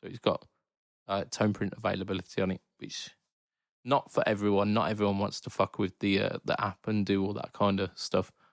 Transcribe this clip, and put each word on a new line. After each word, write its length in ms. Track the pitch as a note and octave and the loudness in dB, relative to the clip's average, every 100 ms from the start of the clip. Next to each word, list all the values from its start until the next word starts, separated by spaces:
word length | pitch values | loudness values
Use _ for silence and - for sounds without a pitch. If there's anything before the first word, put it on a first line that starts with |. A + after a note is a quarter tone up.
So 60 | - | -16
it's 100 | B2 | -2
got, 280 | G#2 - - _ _ _ _ _ - | -2 -2 -6 _ _ _ _ _ -4
uh, 180 | G2 - | -4 -4
tone 220 | - G#2+ | 0 0
print 220 | G2+ G2+ - | 0 -4 -4
availability 680 | G2 F#2+ G2 G2 - - | -4 -2 -4 -6 -6 -2
on 80 | F#2+ | -2
it, 100 | F#2 - _ | -4 -10 _
which 320 | - - - - _ _ _ _ _ _ | -14 -12 -14 -18 _ _ _ _ _ _
not 260 | B2 C#3 - | 0 0 2
for 160 | - - | 0 0
everyone. 480 | G#2 G#2 G2 G#2 | 2 2 4 4
Not 160 | A2 E2 | 2 2
everyone 280 | G#2 G#2 G2 | 2 2 2
wants 220 | G2+ - | -2 -4
to 80 | - | -8
fuck 280 | - G2 - | 0 0 0
with 200 | F#2+ - | -4 0
the, 220 | G2+ F#2+ | 2 2
uh, 180 | G2 - | 2 -2
the 160 | - - | -2 0
app 260 | G2+ - - | -2 -4 -2
and 160 | G#2+ | 0
do 200 | G2 G2 | 2 2
all 100 | F#2+ | 2
that 180 | G#2 - | -4 -8
kind 280 | - G2+ G2 | 0 2 2
of 100 | F#2 | -2
stuff, 380 | - - F#2+ - _ _ | -6 -2 0 0 _ _